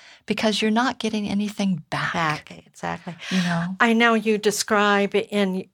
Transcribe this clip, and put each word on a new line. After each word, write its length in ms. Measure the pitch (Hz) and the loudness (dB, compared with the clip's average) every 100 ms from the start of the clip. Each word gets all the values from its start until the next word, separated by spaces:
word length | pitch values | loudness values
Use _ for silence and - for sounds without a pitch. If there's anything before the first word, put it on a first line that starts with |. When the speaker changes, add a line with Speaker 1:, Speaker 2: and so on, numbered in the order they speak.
| - - - | -20 -18 -6
Speaker 1:
because 340 | 202 220 202 | 0 0 2
you're 100 | 220 | 2
not 280 | 220 262 254 | 2 0 -2
getting 280 | 220 214 208 | -4 -4 -2
anything 560 | 202 208 208 196 165 - | -2 -4 -2 -2 -2 -4
back. 220 | 139 156 | -4 -2
Speaker 2:
Back, 380 | 180 160 151 - 170 - | -2 -2 -2 -8 -20 -20
exactly. 500 | - 170 170 185 165 - | -10 -8 -8 -10 -14 -4
Speaker 1:
You 120 | 185 | -2
know? 340 | 175 170 175 190 | 0 -2 -2 0
Speaker 2:
I 140 | 240 | 2
know 200 | 226 233 | 4 4
you 220 | 226 220 214 | 4 2 2
describe 800 | 208 202 - 208 208 202 202 | 0 0 0 2 4 2 2
in 540 | 202 - 208 190 185 - | 0 -2 -2 0 -2 -8